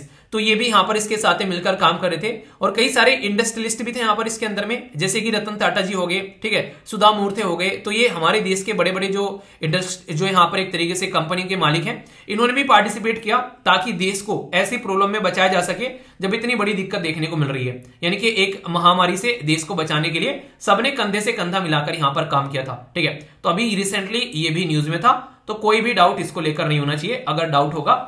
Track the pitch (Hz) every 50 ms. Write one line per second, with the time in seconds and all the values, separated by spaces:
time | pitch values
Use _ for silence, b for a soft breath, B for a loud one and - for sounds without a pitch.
0 | - b b b b b - 220 220 220 214 214 247 240 214 196 185 214 214 214
1 | 214 - 220 214 - 190 170 - 202 190 175 175 - - - - 185 160 175 175
2 | 190 175 160 151 - 220 - B B B B B 190 202 196 226 247 269 - 247
3 | 233 247 269 254 185 202 202 202 226 214 - 226 220 220 226 - 233 240 233 254
4 | 233 220 214 220 220 226 - - 233 214 202 202 202 202 240 247 - - - 147
5 | 180 185 - 220 214 226 214 208 208 214 208 202 208 180 - 202 185 185 202 185
6 | 175 170 180 196 190 - - - - 220 208 165 - B B B B - 226 202
7 | 208 214 208 202 202 196 196 226 208 180 170 170 185 190 196 190 - - - 226
8 | 240 226 180 170 160 170 202 220 185 185 185 190 - 226 208 180 170 185 185 190
9 | 196 190 196 202 202 196 196 B B B B B 165 156 165 185 185 - - -
10 | - - 165 151 185 196 190 180 175 160 196 190 185 185 - 165 170 170 180 180
11 | 190 185 - 165 156 156 180 180 180 180 190 185 160 151 156 170 151 220 233 -
12 | B B B B B - 208 214 240 240 247 277 277 254 226 202 202 214 202 196
13 | 196 226 220 - - 208 226 247 247 - - - - 180 180 - 247 240 190 170
14 | 185 190 190 - - 214 185 147 147 - 175 180 202 - - - - 202 190 190
15 | 196 196 208 214 190 180 180 180 185 190 190 175 - - 180 185 240 254 254 B
16 | B B B - 180 190 214 233 233 240 247 208 208 208 214 185 185 - 220 180
17 | 170 160 156 165 156 165 175 156 147 131 131 131 123 123 120 123 B B B B
18 | 170 175 196 - - 226 220 190 196 196 190 - - 170 170 175 170 175 180 185
19 | 180 180 185 180 233 240 240 - 151 151 160 160 - - 196 165 156 - 156 151
20 | 160 170 165 165 190 262 285 277 B B B B - 220 196 208 240 277 277 247
21 | 214 202 196 208 202 240 226 220 175 175 185 190 185 160 151 147 147 165 165 165
22 | 147 139 143 165 160 - 143 139 139 139 139 131 127 127 120 - - - - 175
23 | 151 139 - B B B B B - - 170 208 240 226 202 185 196 190 208 202
24 | 190 196 220 240 247 240 - 151 160 160 156 175 185 156 151 151 147 156 165 175
25 | - 247 269 262 - - - _ _ - 214 214 208 208 214 226 220 240 220 190
26 | 175 185 196 185 160 - - 175 160 156 151 165 160 151 151 147 143 143 151 151
27 | 170 196 247 - - 147 156 165 165 156 151 143 151 151 147 156 143 202 262 -
28 | -